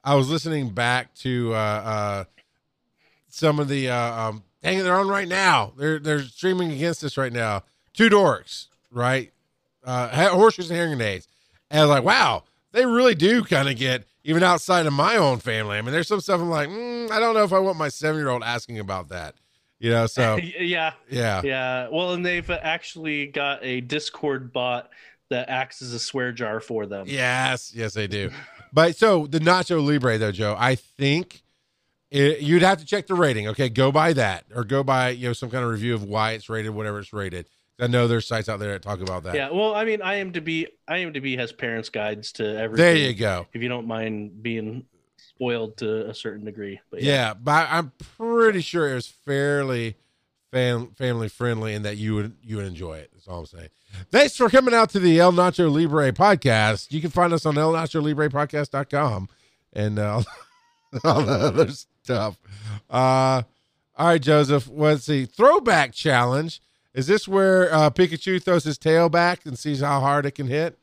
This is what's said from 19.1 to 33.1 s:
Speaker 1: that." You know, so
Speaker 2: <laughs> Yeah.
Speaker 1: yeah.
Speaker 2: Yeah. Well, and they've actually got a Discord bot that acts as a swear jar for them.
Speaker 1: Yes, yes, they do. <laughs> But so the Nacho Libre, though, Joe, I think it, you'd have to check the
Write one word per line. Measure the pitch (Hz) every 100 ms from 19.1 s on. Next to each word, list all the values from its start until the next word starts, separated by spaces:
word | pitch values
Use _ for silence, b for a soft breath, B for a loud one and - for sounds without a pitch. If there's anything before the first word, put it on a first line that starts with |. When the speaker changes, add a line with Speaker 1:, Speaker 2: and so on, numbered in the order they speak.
Speaker 1:
that." | 90 78 - _ _ _ _
You | 117
know, | 117 113
so | - 117 107
Speaker 2:
<laughs> | 170 170
Yeah. | 175 175 160 - _
Speaker 1:
yeah. | 127 113 95
Speaker 2:
Yeah. | 139 131 127 127 120
Well, | 160 180
and | 175
they've | 180 175 170
actually | 170 156 165 - 165 156 147 143
got | 143 143 143
a | 127 127
Discord | 127 147 151 - 147 135 127
bot | 127 123 120 - B B B _
that | 127 123
acts | 131 131 -
as | 127
a | 120
swear | - 139 127
jar | 117 113 110
for | - 113 104
them. | 98 98
Speaker 1:
Yes, | 135 127 127 131 127 -
yes, | 117 110
they | 110 104
do. | 104 95
<laughs> | B B B B
But | 139 170 160
so | 220 185 147
the | 156
Nacho | 160 185 - 170
Libre, | 143 147 123 110
though, | 107
Joe, | 98 104 101
I | 123
think | 131 _ - 139 151 180 - _ _ _ _ _ _ _
it, | 143 143 156
you'd | 147 170
have | 185 190
to |
check | 151 202
the | -